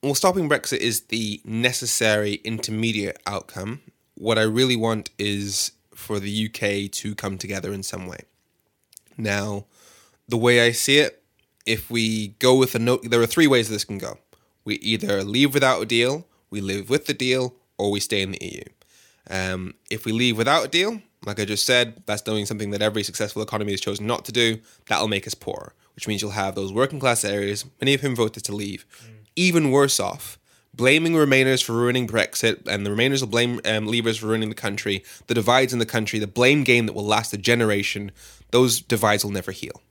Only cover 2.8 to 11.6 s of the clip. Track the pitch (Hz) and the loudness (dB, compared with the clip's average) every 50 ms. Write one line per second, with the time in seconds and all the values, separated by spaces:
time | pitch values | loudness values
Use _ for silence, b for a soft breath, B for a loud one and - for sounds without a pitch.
2.8 | 110 113 110 107 101 92 - - _ - 101 98 - - - - 92 104 120 143 | -2 0 0 -2 -4 -4 -6 -8 _ -8 -8 -8 -8 -10 -12 -10 -10 -10 -10 -12
3.8 | _ - _ _ _ _ _ - - 107 113 110 110 110 110 120 131 131 127 117 | _ -20 _ _ _ _ _ -8 0 0 2 4 2 2 4 2 2 2 2 0
4.8 | 110 113 113 107 101 - _ _ 101 104 101 101 101 101 98 - - - _ _ | 2 0 0 -2 -4 -10 _ _ -4 -4 -2 -4 -4 -4 -4 -4 -4 -6 _ _
5.8 | _ _ - - - - 110 101 98 101 104 107 110 107 110 - - 101 101 101 | _ _ -20 -20 -10 -6 -6 -6 -4 -4 -4 -4 -4 -4 -4 -4 -2 -2 -2 -2
6.8 | 101 101 - - - 107 104 - - 101 98 92 - 95 101 95 92 - 101 98 | -4 -6 -8 -8 -8 -8 -8 -6 -6 -6 -6 -8 -8 -8 -8 -8 -6 -8 -8 -8
7.8 | 95 - - 92 92 90 87 - - _ _ _ _ _ _ _ _ _ _ _ | -8 -8 -10 -10 -10 -12 -14 -16 -18 _ _ _ _ _ _ _ _ _ _ _
8.8 | _ _ _ - _ _ _ - 113 107 101 101 101 107 104 101 104 b b b | _ _ _ -20 _ _ _ -6 -2 -2 0 0 -2 -4 -6 -8 -10 b b b
9.8 | b b b b b b b b b _ 120 117 113 123 120 120 117 120 117 - | b b b b b b b b b _ -2 2 4 6 6 8 6 6 4 2
10.8 | - - 139 147 151 - - _ _ _ _ _ _ _ _ _ | 0 4 4 4 4 4 0 _ _ _ _ _ _ _ _ _